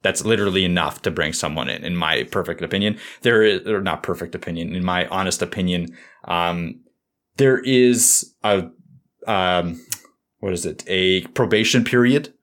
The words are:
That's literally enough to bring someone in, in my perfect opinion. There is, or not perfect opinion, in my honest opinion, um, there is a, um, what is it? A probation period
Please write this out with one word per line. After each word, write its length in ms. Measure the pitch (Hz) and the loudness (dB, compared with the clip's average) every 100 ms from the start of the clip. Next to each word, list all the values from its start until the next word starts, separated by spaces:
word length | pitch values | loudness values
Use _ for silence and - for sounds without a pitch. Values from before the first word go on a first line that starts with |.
That's 240 | 95 95 | -2 -2
literally 400 | 110 110 101 92 | 0 2 2 2
enough 380 | 92 87 76 - | 2 2 0 -2
to 80 | - | -6
bring 240 | 80 76 | -2 -4
someone 340 | 78 80 78 64 | -2 -4 -4 -6
in, 160 | - | -8
in 100 | - | -6
my 280 | 87 80 73 | -4 0 0
perfect 400 | 60 101 85 82 | -2 -4 -4 -6
opinion. 340 | 76 95 104 107 - - | -4 -2 -2 -4 -10 -2
There 220 | 123 117 | 2 4
is, 240 | 110 95 - | 4 2 -2
or 160 | 104 | -2
not 200 | 95 78 | -2 -4
perfect 320 | - 87 85 | -6 -8 -8
opinion, 400 | 87 - 85 85 | -10 -8 -8 -6
in 80 | 90 | -4
my 260 | 90 90 - | -2 -2 -2
honest 340 | 95 95 - | -2 -2 -2
opinion, 460 | 87 - 90 87 85 - - _ | -4 -2 -2 -2 -4 -12 -20 _
um, 560 | - 85 85 87 85 - _ _ _ _ _ - | -4 -2 0 -2 -8 -10 _ _ _ _ _ 2
there 220 | 139 127 | 4 4
is 720 | 127 131 123 123 - - - _ | 2 6 6 6 2 2 -2 _
a, 260 | 107 98 90 _ _ - _ _ - | 0 0 0 _ _ -20 _ _ -2
um, 580 | 101 90 90 87 82 - - - _ _ _ | 0 2 2 0 -8 -10 -12 -12 _ _ _
what 160 | 101 | -6
is 100 | 90 | -4
it? 180 | 85 78 - | -6 -10 -4
A 400 | 95 92 92 - | 0 2 2 -2
probation 500 | - 120 107 113 127 | -2 2 2 2 2
period 480 | 117 123 120 143 147 _ | 2 2 4 2 -2 _